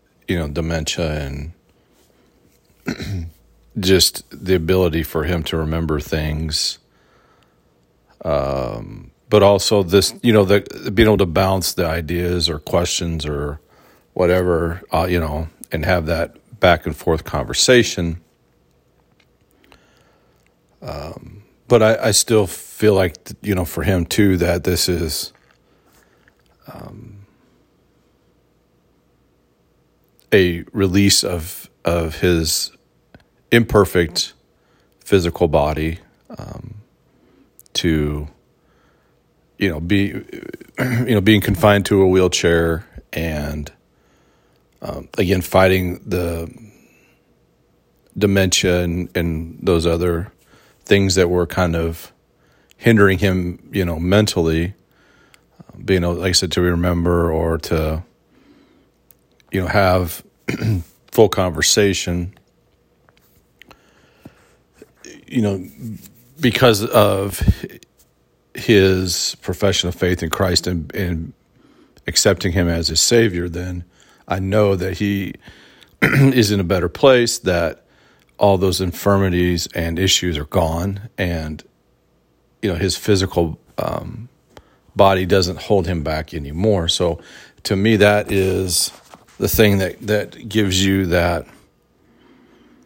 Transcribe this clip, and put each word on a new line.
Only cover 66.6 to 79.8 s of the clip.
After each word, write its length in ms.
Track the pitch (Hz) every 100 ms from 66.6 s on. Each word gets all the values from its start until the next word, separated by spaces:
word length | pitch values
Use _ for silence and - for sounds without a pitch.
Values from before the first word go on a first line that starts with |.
| 127 101 117
of 560 | 120 101 98 101 - - - - - - _ _ _ _ _ _
his 800 | - - 104 95 92 92 - - -
profession 480 | - 87 98 87 87
of 60 | -
faith 260 | 90 87
in 80 | 80
Christ 380 | - 92 87 90
and, 260 | 90 76
and 400 | - 90 82 80 - _ _ _ _ _ _ -
accepting 440 | - 104 92 98
him 160 | 87 87
as 220 | 85 82
his 100 | 80
Savior, 480 | - 120 117 87 87
then 380 | 82 90 87 85 _ _ _ -
I 120 | 90
know 360 | 95 107 104 95
that 220 | 92 90
he 380 | 101 101 90 - - - -
<clears throat> 320 | _ _ _
is 500 | - 139 135 127 101
in 80 | 101
a 40 |
better 260 | 87 95 85
place, 500 | - 139 127 120 -
that 440 | 90 85 82 - _ _ _ _ _ -
all 200 | 101 95
those 240 | 95 87
infirmities 880 | 92 - 101 98 95 87 87 87 -
and 300 | -